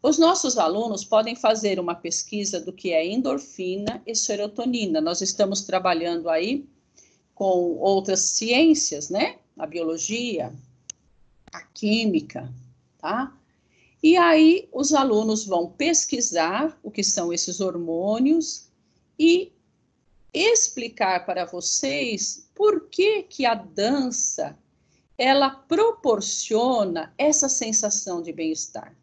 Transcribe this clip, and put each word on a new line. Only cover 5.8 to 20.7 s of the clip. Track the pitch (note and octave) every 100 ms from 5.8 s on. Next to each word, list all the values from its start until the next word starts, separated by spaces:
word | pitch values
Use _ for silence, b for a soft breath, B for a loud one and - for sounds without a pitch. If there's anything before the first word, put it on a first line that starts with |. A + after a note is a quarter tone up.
| F#3 E3+ E3+ E3+ E3
aí | D#3+ F#3+ C#4 - _ _ b b b _
com | _ G3 F3+ F3 D#3
outras | G3 G3 G3 F#3+
ciências, | - - A3 B3 E4 D4+ - D3 -
né? | F#3+ D4+ - _ -
A | D#3
biologia, | E3 D#3+ E3 - A3+ B3 F3 B2+ B2 - _ - - _ _ _ _ -
a | -
química, | - - G#3 A3 A3 E3 - - B2+ - - _ _ _
tá? | D#3 A3 C4+ - _ _ _ _ _ _
E | D#4 F4+
aí | E4+ D#4+ D#4 F#4 -
os | - C#4
alunos | D4+ C4+ G#3+ A3 G#3+
vão | G#3 F3 F3
pesquisar | - D#4 E4 - B3 G#3 E3+ E3 G3+ D#4 -
o | G#3+
que | G#3+
são | F#3+ - E3+
esses | F3 - F3+
hormônios | F#3+ F3 E3+ E3 G3 A3+ C4+ E4 D#4 - _ _ _ _ _ -
e | D#4+ F4 G#4 _ _ _ _ _ _ _ _
explicar | C#4+ G#4 A4 -